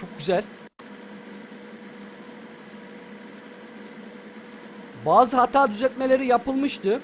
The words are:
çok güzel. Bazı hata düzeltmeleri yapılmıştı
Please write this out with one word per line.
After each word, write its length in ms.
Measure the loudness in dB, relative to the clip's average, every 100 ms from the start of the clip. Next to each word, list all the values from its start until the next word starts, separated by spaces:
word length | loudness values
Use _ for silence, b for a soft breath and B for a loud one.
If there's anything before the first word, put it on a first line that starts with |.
çok 180 | -12 -6
güzel. 240 | 0 2 0 -10 -20 -20 -20 -18 -16 -16 -16 -16 -16 -18 -18 -18 -16 -16 -16 -16 -16 -16 -16 -16 -18 -18 -16 -16 -16 -16 -16 -16 -16 -16 -16 -16 -16 -16 -16 -16 -16 -16 -16 -16 -16 -16 -14 -4 6
Bazı 300 | 8 8 6
hata 320 | 6 6 4
düzeltmeleri 560 | 4 0 2 4 4 6
yapılmıştı 760 | 4 4 0 0 0 0 0